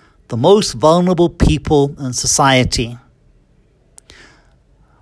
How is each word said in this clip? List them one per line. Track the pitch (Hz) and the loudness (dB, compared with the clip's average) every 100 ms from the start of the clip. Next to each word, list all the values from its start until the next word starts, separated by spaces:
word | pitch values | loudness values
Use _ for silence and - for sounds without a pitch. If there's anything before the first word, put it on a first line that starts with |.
| _ _ - | _ _ -10
the | 117 | -2
most | 147 208 - | 2 2 2
vulnerable | 120 147 170 180 175 170 | 0 2 2 2 0 0
people | 170 - 151 - 151 139 147 | 0 0 0 0 0 0 -4
in | 135 | -10
society. | 120 123 - 139 131 120 135 117 120 _ _ _ _ _ _ _ _ _ _ - - - _ _ _ _ _ _ _ | -8 -4 0 2 2 0 -4 -8 -10 _ _ _ _ _ _ _ _ _ _ -20 -20 -20 _ _ _ _ _ _ _